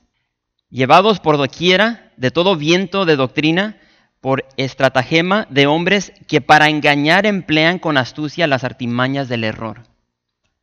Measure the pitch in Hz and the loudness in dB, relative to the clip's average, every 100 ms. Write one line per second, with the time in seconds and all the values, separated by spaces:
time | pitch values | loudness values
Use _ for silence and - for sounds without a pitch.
0 | _ _ _ _ _ _ _ 123 127 160 | _ _ _ _ _ _ _ -4 4 4
1 | 202 185 160 151 135 - 170 185 220 226 | 4 0 0 0 0 -2 0 2 0 -4
2 | _ - 127 156 185 180 151 175 190 196 | _ -6 -4 0 0 0 0 0 0 -2
3 | 185 147 127 - 151 170 208 208 _ _ | 0 0 0 -2 -2 0 -4 -8 _ _
4 | _ _ 131 135 - - 135 - 135 135 | _ _ -4 -4 -6 -8 -8 0 0 0
5 | 120 160 175 202 - 131 139 156 175 202 | 0 0 0 -2 -2 0 2 2 0 -2
6 | - - - 151 - 151 151 151 147 143 | -4 -14 -4 -2 4 4 4 2 0 2
7 | 147 180 208 196 151 156 160 180 170 143 | 2 2 2 -2 -2 0 0 0 -2 -2
8 | 123 - 151 - 165 131 123 - 120 120 | -2 -6 -10 -4 -2 -2 -4 -8 -6 -2
9 | 127 139 135 120 110 110 110 110 - _ | -2 -4 -6 -4 -4 -6 -10 -14 -20 _
10 | _ _ _ _ _ _ | _ _ _ _ _ _